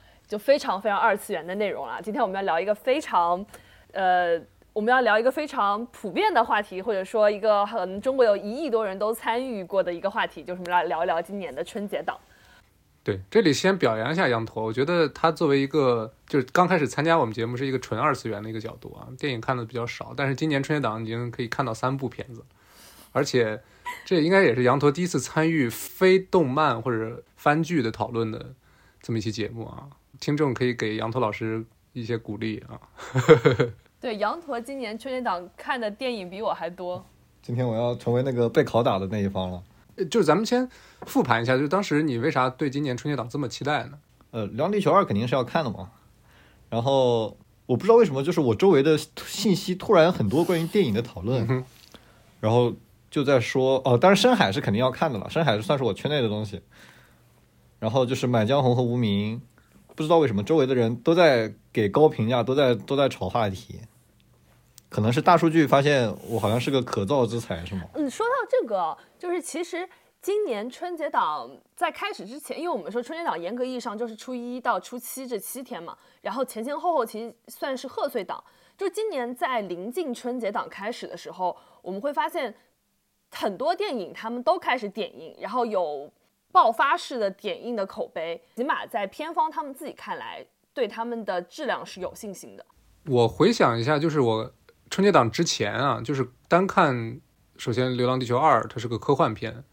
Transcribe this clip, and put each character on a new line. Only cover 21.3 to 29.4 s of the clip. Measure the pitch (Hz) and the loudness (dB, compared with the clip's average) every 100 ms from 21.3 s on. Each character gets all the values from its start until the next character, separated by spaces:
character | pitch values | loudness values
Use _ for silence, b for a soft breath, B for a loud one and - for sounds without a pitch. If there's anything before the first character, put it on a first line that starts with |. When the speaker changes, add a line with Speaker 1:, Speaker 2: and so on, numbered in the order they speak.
Speaker 2:
可 | 117 | -6
以 | 117 | -6
看 | - | -4
到 | 131 | -4
三 | 113 127 135 | -2 -2 -2
部 | 127 | -6
片 | - - | -8 -14
子， | 117 - _ b b b b b | -14 -20 _ b b b b b
而 | 127 | -2
且 | 139 127 110 107 B B B - | 0 2 0 -2 B B B -12
这 | - 180 | 0 2
应 | 156 | 6
该 | 196 | 6
也 | 170 117 | 6 4
是 | |
羊 | 123 123 | 4 6
驼 | 143 | 4
第 | 143 | 2
一 | 180 | -2
次 | 135 | -2
参 | - 160 160 | -2 0 2
与 | 160 120 | 2 0
非 | - - - 190 190 | -2 -10 2 6 6
动 | 185 190 143 | 4 2 2
漫 | 139 151 117 | 2 2 0
或 | 131 | -2
者 | 113 110 123 - _ | -2 -4 -8 -16 _
番 | 151 147 | 2 2
剧 | 160 165 | 2 0
的 | 113 | 0
讨 | - 107 | -2 -4
论 | 113 110 | -2 -2
的 | 110 123 - b b b b | -4 -12 -18 b b b b
这 | - | -4
么 | 113 | -4
一 | |
期 | 107 | -2
节 | 104 | -4